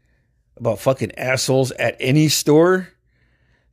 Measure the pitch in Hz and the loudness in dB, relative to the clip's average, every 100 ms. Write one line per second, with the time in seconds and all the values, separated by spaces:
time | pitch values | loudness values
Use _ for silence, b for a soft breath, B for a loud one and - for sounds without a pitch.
0 | _ _ _ _ _ - 117 104 - 135 | _ _ _ _ _ -8 -6 -2 -2 -2
1 | 107 - 127 127 - 131 127 - 117 - | -6 -6 -6 -4 0 0 -2 -2 -6 -4
2 | 131 151 156 - - 147 170 185 180 _ | 0 2 2 0 2 4 4 2 -4 _
3 | _ _ _ _ _ _ _ | _ _ _ _ _ _ _